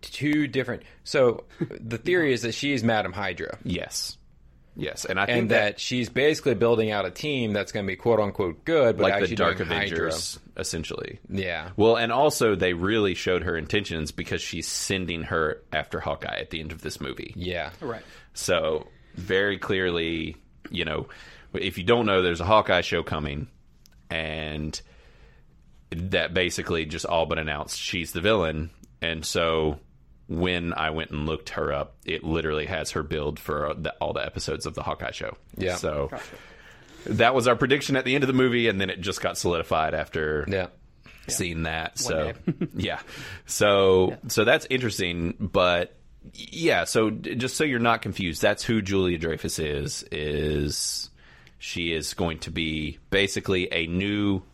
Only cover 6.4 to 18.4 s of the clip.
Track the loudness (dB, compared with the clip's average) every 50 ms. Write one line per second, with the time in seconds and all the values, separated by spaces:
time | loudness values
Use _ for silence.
6.4 | 2 0 2 4 4 4 4 4 4 2 2 0 0 -2 -4 -6 -4 -4 -2 0
7.4 | 0 0 0 0 -2 -2 -4 -6 -4 -4 -4 -2 2 4 4 4 4 2 0 -2
8.4 | -2 -2 -2 -6 -4 0 4 6 6 6 4 6 4 4 4 4 2 0 2 2
9.4 | 2 2 2 2 -2 -2 0 0 0 0 0 -2 0 0 -2 -4 -4 -8 -10 -12
10.4 | -16 -20 -10 -8 -8 -6 -4 -6 -6 -6 -8 -8 -8 -8 -10 -14 -14 -6 -4 -4
11.4 | -2 -2 -4 -4 -6 -8 2 6 6 6 8 6 4 2 4 4 4 4 4 4
12.4 | 4 4 4 4 4 2 2 2 0 2 2 4 2 2 0 0 0 0 0 2
13.4 | 2 0 -2 -4 -4 -2 -2 -2 -2 -2 -4 -4 -4 -4 -6 -8 -6 -4 -4 -6
14.4 | -4 -6 -6 -6 -6 -4 -4 -6 -2 -2 -2 -2 -2 -4 -6 -6 -6 -2 0 0
15.4 | 0 0 -2 -4 -8 _ -4 -4 -4 -4 -6 -6 -4 -4 -6 -4 -6 -8 -6 -8
16.4 | -8 -8 -8 -8 -8 -8 -10 -10 -10 -10 -10 -8 -8 -8 -8 -8 -10 -14 -10 -10
17.4 | -8 -6 -4 -6 -6 -8 -10 -10 -10 -10 -10 -10 -12 -18 -20 -20 -20 -18 -14 -8